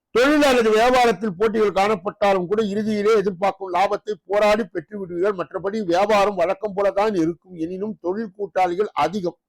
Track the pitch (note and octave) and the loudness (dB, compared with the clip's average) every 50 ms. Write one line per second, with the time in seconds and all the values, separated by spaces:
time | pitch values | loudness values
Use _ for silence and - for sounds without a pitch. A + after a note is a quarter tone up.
0 | _ _ - A3 B3+ C#4+ D4+ D4 D4 C4+ B3+ B3 A3 A3 G#3+ G#3+ A#3 B3+ B3+ B3 | _ _ 0 2 4 4 4 4 4 4 4 4 4 4 4 4 4 4 4 4
1 | A#3+ A#3+ - F3 A3 G#3+ E3 E3+ A3 A3+ G3+ A3 G#3+ G3+ E3 F#3+ G3 G#3 A3 F3 | 4 4 2 0 -4 -6 -2 0 -2 0 2 2 0 2 2 0 0 0 0 -2
2 | E3+ G3+ - - G#3 G3+ G3 F#3+ F3+ E3 G#3 A3 A3 G3 G3+ G#3+ G#3+ A3 G#3+ G#3 | -4 -8 -4 0 2 2 2 2 0 -2 -2 -2 -2 -2 -2 -4 -4 -2 -2 0
3 | G3+ G#3+ A3+ G#3 F#3 G#3 F#3 E3 G3+ G3 - - G3 F#3 F3 F3 G3+ G3+ B3 - | 2 4 4 4 2 0 -2 -2 -4 -4 -4 -4 -10 -4 0 0 0 0 0 -4
4 | - G#3+ G#3+ - _ F3+ G3 G#3 G#3+ G#3 G#3+ G#3+ A3 F3 - F3 D3+ - G#3+ G3+ | -4 -8 -10 -10 _ -2 0 2 4 4 2 2 -2 -6 -8 -12 -10 -10 -12 -12
5 | F#3+ E3+ F3 E3+ F#3+ G#3+ G3+ F3+ D#3+ - F#3 F#3 E3 G3 G#3 A3 G#3 E3+ E3+ F3+ | -12 -8 -4 -2 -2 -2 -2 -4 -8 -8 -8 -8 -6 -6 -6 -4 -2 0 0 0
6 | G#3 G#3 A3 G3+ G3 G#3 G3+ F3 E3 F3+ G3 - A3 G#3 F3+ G3+ G3+ G3 F3+ G3 | 2 2 2 2 2 0 0 -2 -2 -2 -2 -4 -6 -8 -4 -2 -2 0 0 0
7 | G#3 A3 G#3 F3 D#3+ E3 E3+ _ _ F#3 F3+ D#3+ D#3+ F3 F#3 F#3 G#3 A3 F#3+ _ | -2 0 0 0 -2 -2 -4 _ _ -20 -10 -10 -8 -8 -8 -8 -8 -10 -10 _
8 | - F3 F#3+ A3 A#3 F#3+ _ G#3 G3+ - - F#3+ F#3 F3 F3 F#3 G#3+ - - D3 | -6 -6 -6 -6 -8 -10 _ -10 -10 -6 -2 -2 -2 -2 -2 -4 -4 -4 -2 -4
9 | D3+ D#3+ F#3+ G#3+ F3 E3+ - _ _ | -4 -2 -4 -6 -8 -8 -10 _ _